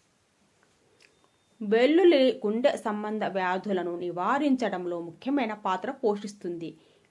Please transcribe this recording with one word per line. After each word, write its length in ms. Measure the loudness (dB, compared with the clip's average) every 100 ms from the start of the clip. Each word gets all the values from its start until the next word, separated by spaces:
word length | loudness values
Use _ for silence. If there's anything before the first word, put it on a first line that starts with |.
| _ _ _ _ _ _ _ _ _ _ _ _ _ _ _ _
వెల్లుల్లి 800 | 0 4 6 6 6 6 4 2 -2
గుండె 320 | 0 0 0
సంబంధ 460 | -4 -6 -6 -4
వ్యాధులను 720 | -4 -2 -2 -2 -2 -4 -4 -6
నివారించడంలో 1040 | -6 -4 -2 0 2 0 0 -4 -6 -6
ముఖ్యమైన 520 | -8 -10 -4 -2 -2
పాత్ర 380 | -4 -4 -4 -6
పోషిస్తుంది. 880 | -4 -2 -2 -8 -10 -10 -8 -10 -14 _ _ _